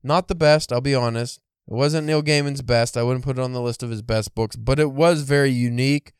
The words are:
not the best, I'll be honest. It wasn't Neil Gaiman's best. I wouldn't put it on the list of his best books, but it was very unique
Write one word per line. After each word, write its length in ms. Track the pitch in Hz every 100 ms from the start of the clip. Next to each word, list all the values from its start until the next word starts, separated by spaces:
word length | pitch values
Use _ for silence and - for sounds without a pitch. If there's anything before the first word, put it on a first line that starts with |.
not 240 | 131 165 185
the 80 | 180
best, 360 | 156 151 -
I'll 80 | 123
be 140 | 139
honest. 460 | 135 120 117 120 - _ _ -
It 80 |
wasn't 320 | 117 143 160 151
Neil 160 | 156
Gaiman's 400 | 151 147 143 139
best. 340 | 123 117 120 120
I 60 |
wouldn't 220 | 120 127
put 140 | 127 127
it 40 |
on 100 | 127
the 80 | 127
list 220 | 120 117
of 80 | 120
his 120 | 110
best 340 | 113 110 104 -
books, 180 | 110
but 240 | 127 113 139
it 140 | 151
was 300 | 135 170 160
very 280 | 139 143 139
unique 640 | 127 123 120 135 143 -